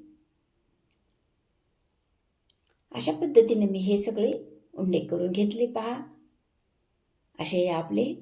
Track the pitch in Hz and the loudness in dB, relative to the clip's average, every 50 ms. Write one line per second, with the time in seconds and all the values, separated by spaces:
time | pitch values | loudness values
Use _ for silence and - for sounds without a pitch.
0 | - - - _ _ _ _ _ _ _ _ _ _ _ _ _ _ _ _ _ | -20 -20 -20 _ _ _ _ _ _ _ _ _ _ _ _ _ _ _ _ _
1 | _ _ _ _ _ _ _ _ _ _ _ _ _ _ _ _ _ _ _ _ | _ _ _ _ _ _ _ _ _ _ _ _ _ _ _ _ _ _ _ _
2 | _ _ _ _ _ _ _ _ _ _ - _ _ _ _ _ _ - - 240 | _ _ _ _ _ _ _ _ _ _ -20 _ _ _ _ _ _ -14 -8 -6
3 | - 302 311 302 359 311 285 233 226 220 233 214 208 190 190 190 185 196 202 202 | -2 -2 -2 -2 -2 4 6 6 6 6 6 2 2 0 0 0 0 0 0 0
4 | - 233 208 208 214 269 320 - - - - - _ _ - - 190 185 175 160 | 0 -2 -2 -2 0 -2 -2 -4 -8 -14 -20 -20 _ _ -10 -6 -2 0 0 -2
5 | 151 - 175 175 180 180 180 202 208 208 208 226 240 240 - 226 220 233 247 254 | -2 -2 -4 -2 -2 -2 0 0 0 0 0 -2 -2 -2 -2 -4 -6 -6 -6 -8
6 | - - - _ _ _ _ _ _ _ _ _ _ _ _ _ _ _ _ _ | -10 -14 -20 _ _ _ _ _ _ _ _ _ _ _ _ _ _ _ _ _
7 | _ _ _ _ _ _ _ - 160 160 185 180 180 180 170 160 165 165 202 208 | _ _ _ _ _ _ _ -8 -6 -2 0 0 0 0 0 -2 -4 -2 0 0
8 | 240 294 339 - | 0 -2 -4 -8